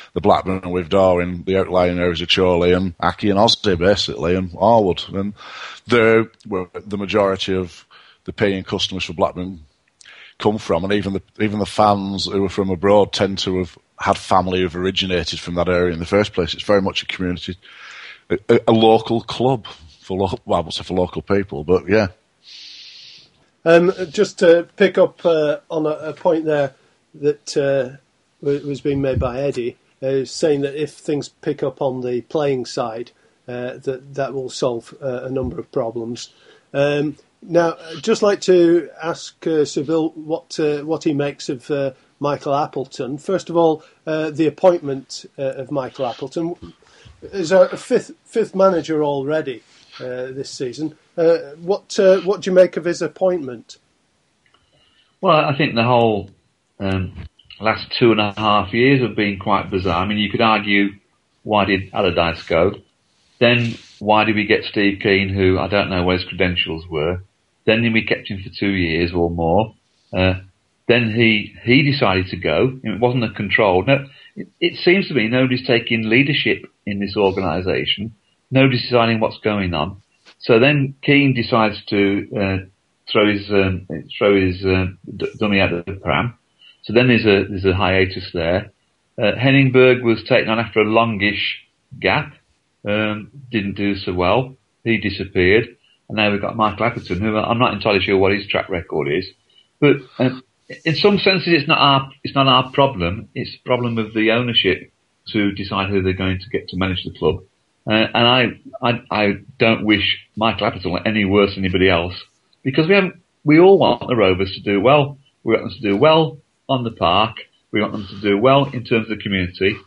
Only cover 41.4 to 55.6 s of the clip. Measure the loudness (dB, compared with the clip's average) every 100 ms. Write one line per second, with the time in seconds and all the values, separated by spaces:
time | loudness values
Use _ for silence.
41.4 | -10 -10 -6 -4 -4 -8 _ -6 -4 -4
42.4 | -2 -2 -2 -6 -10 -10 -10 -8 -4 -4
43.4 | -2 2 2 0 -6 _ -6 -4 -4 -2
44.4 | -2 2 4 2 -2 -8 -10 -18 -16 -8
45.4 | -8 -8 -8 -6 -6 -6 -6 -6 -10 -6
46.4 | -6 -8 -16 -20 _ _ -20 -20 -12 -8
47.4 | 2 4 4 0 -2 -2 -2 -18 _ -4
48.4 | -2 2 2 2 -2 -2 -2 -2 -2 -4
49.4 | -4 -10 _ _ _ -14 -12 -10 -10 -12
50.4 | -12 -10 -10 -8 -10 -12 _ 0 2 2
51.4 | -2 -10 -4 -4 -4 2 4 4 2 -4
52.4 | 2 4 4 2 -6 -4 -6 -2 -2 -2
53.4 | -6 -14 -18 -20 _ _ _ _ _ _
54.4 | _ _ _ _ _ _ _ _ 2 4
55.4 | 2 0